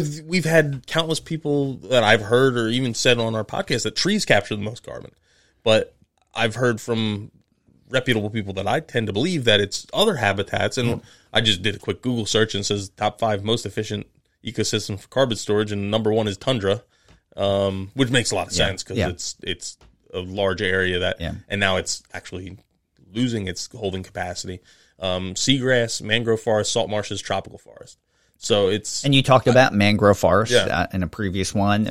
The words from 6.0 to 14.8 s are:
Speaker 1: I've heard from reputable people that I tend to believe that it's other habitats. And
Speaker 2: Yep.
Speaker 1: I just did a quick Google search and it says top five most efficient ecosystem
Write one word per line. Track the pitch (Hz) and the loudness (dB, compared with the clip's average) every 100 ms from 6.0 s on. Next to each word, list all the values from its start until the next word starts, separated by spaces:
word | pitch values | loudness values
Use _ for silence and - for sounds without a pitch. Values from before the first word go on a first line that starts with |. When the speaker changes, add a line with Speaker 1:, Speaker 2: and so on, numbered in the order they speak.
| _ _ _ | _ _ _
Speaker 1:
I've | 110 113 107 | -2 -2 0
heard | 127 110 | 0 0
from | - 113 110 104 107 _ _ _ _ _ - | -2 -2 -2 -4 -8 _ _ _ _ _ -4
reputable | 127 127 110 104 | -2 0 0 0
people | 110 98 | -4 -6
that | 95 101 | -4 -2
I | 135 | -2
tend | - 120 107 | -2 -4 -2
to | |
believe | 101 165 170 117 | 0 0 0 4
that | 104 | 4
it's | 101 - - | 2 -4 -6
other | - 220 151 | 0 0 2
habitats. | 104 98 98 98 104 - | 0 0 -2 -2 -2 0
And | 120 | -2
Speaker 2:
Yep. | 117 - - _ | -2 -8 -20 _
Speaker 1:
I | 110 | 0
just | 113 92 | 2 0
did | 104 98 | -2 -4
a | |
quick | - 98 | -6 -6
Google | 127 120 104 | -4 -2 0
search | 110 110 98 | 2 2 0
and | |
it | 101 | -4
says | 104 98 | -4 -6
top | - 107 - | -4 -4 -2
five | 110 101 | -2 0
most | 104 117 101 | -2 -2 -4
efficient | 110 104 104 - _ _ _ | -6 -6 -6 -10 _ _ _
ecosystem | 110 117 104 110 | -8 -4 -2 -2